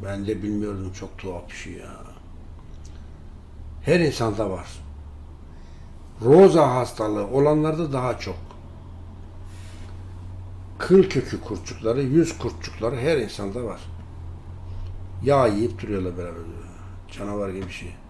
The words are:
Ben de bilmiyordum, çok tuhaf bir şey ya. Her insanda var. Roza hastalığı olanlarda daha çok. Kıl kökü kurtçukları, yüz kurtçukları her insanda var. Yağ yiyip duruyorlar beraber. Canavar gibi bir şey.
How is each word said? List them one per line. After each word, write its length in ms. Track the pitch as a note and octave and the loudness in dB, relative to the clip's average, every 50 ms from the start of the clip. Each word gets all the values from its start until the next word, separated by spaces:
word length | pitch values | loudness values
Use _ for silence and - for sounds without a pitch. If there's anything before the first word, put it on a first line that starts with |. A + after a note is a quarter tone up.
| G2 | -6
Ben 220 | F#2+ G2+ G2+ G2+ G2+ | -6 -6 -4 -2 -2
de 160 | A2 F#2+ G2 | -2 -2 0
bilmiyordum, 500 | G#2 G#2+ G#2 G#2 G#2 G2+ F#2+ F#2+ F#2 F#2 | -2 0 0 -2 -2 -4 -4 -6 -6 -8
çok 240 | - G2 F#2 - - | -8 -10 -12 -12 -10
tuhaf 320 | - F#2+ F2+ F2 E2+ - | -8 -8 -8 -8 -10 -10
bir 60 | - | -12
şey 180 | - - F2+ F2 | -12 -12 -10 -12
ya. 160 | - - - - - - - - - - - - - - - - - - - - - - - - - - - - - - - - - - - - - - - - - | -12 -12 -14 -14 -14 -14 -16 -16 -16 -16 -16 -16 -14 -14 -14 -14 -14 -14 -14 -14 -14 -14 -14 -12 -12 -14 -14 -14 -14 -14 -14 -16 -16 -16 -16 -14 -14 -12 -12 -12 -8
Her 180 | - - D#3 F3 | 2 4 4 6
insanda 500 | E3+ D3 B2 - A#2+ A2+ G#2 G2+ A2 G2+ | 6 4 2 2 0 0 2 0 -2 -2
var. 180 | F#2+ F2 E2 - - - - - - - - - - - - - - - - - - - - - - - - - - - - - - - G#2+ | -2 -6 -8 -10 -12 -12 -12 -14 -14 -14 -14 -14 -14 -14 -16 -16 -16 -16 -16 -16 -16 -16 -16 -16 -16 -16 -16 -16 -16 -16 -16 -16 -12 -2 6
Roza 500 | A#2 C#3 F3 G3 F#3+ D#3 E3 D3+ C3 B2 | 10 12 12 12 12 12 10 8 8 6
hastalığı 520 | B2+ B2 - - - A2+ G#2+ G#2+ G#2 G2+ G2+ | 4 2 0 0 -2 0 0 2 0 0 2
olanlarda 680 | A#2+ C3+ C#3+ D3 D3+ D#3 D3+ D#3 D#3+ D#3 E3+ D3+ C3+ | 4 6 6 6 6 6 4 2 2 0 0 -2 0
daha 260 | C3 B2+ B2+ A#2 - | 0 0 0 -2 -2
çok. 180 | - G#2 F2+ - - - - - - - - - - - - - - - - - - - - - - - - - - - - - - - - - - - - - - - - - - - - - - - - - | -4 -6 -8 -8 -10 -12 -14 -14 -14 -14 -14 -14 -14 -14 -14 -14 -14 -14 -14 -14 -14 -14 -14 -14 -14 -12 -12 -12 -14 -14 -12 -12 -12 -12 -12 -12 -12 -12 -12 -12 -12 -12 -10 -12 -12 -12 -12 -12 -12 -14 -10 -8
Kıl 260 | - - F3 F#3+ F#3 | 2 8 10 10 10
kökü 380 | - - C#3 B2 - - F#2+ | 8 6 0 0 0 -4 -6
kurtçukları, 600 | - - G#2+ F2+ F2 - - - - A2 A#2 C3 | -4 -6 -6 -6 -6 -8 -10 -4 0 0 2 2
yüz 360 | C#3+ B2+ C3+ E3 E3 D#3+ - - | 2 4 6 6 6 6 2 -4
kurtçukları 580 | - F#2 D#2+ - - - - - A2 A#2 C#3 | -4 -6 -6 -6 -10 -12 -8 -2 -2 -2 -2
her 220 | B2 A#2+ D3 E3 D3 | 0 0 2 2 2
insanda 460 | A2+ G2+ - - G#2 G2 G2 A#2+ B2 | 0 -2 -4 -6 -6 -4 -4 -4 -6
var. 160 | A2 F2+ - - - - - - - - - - - - - - - - - - - - - - - - - - - - - - | -6 -6 -8 -10 -12 -12 -12 -12 -14 -14 -12 -12 -12 -12 -12 -12 -12 -12 -12 -10 -10 -8 -8 -8 -8 -8 -8 -10 -10 -10 -2 2
Yağ 240 | B2 C#3+ C#3 C3 A#2 | 4 6 8 6 6
yiyip 340 | G#2 G2+ A2 A#2+ F#2 - | 4 4 0 0 0 -4
duruyorlar 360 | - G#2 G#2 G2 F#2 F2+ F2 F2 | -4 -2 -2 -2 -2 -2 -4 -4
beraber. 240 | F2 F2 E2 E2+ E2 E2 E2 E2 E2+ F2+ - - - - - - - - | -6 -8 -8 -10 -10 -10 -10 -12 -12 -12 -14 -14 -14 -14 -14 -14 -14 -14
Canavar 380 | - - G#2 G2+ G2+ G#2 G2+ G2 | -12 -10 -8 -6 -4 -2 -2 -2
gibi 180 | F#2 F#2+ F#2+ F2+ | -4 -6 -6 -8
bir 40 | |
şey. 220 | - - - F2 F2 - - | -8 -10 -10 -12 -12 -14 -16